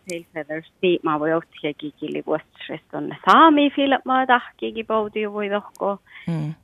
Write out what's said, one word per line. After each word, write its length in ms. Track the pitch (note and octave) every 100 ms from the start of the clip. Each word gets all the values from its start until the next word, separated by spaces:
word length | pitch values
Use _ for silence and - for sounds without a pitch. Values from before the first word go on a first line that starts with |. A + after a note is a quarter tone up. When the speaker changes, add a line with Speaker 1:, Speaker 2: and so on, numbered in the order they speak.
| -
Speaker 1:
Tail 160 | E3+ E3+
Feathers, 380 | E3 D3+ D#3 D#3+ _
ti-, 200 | F#3 F3
mä 180 | E3 D3+
voi 120 | D3+
ottia 420 | E3 - - D#3 D3
kikili 440 | D3+ - D3+ D3 D3
vuostres 540 | D#3 - - - D3+ -
tonne 260 | D3+ D3+ D#3 -
saami 400 | G#3+ D#4+ D4 C#4+
filmaa 560 | C#4 C#4 C4 B3+ C4 C4
tahkiki 580 | B3 - - A3+ A3
poudiuvoi 680 | A3 A3 G#3 G#3+ G#3+ G#3 G#3
tohko. 480 | G3+ G3+ - F#3+ G3 _ - -
Speaker 2:
Mm. 280 | E3 D3+ D#3+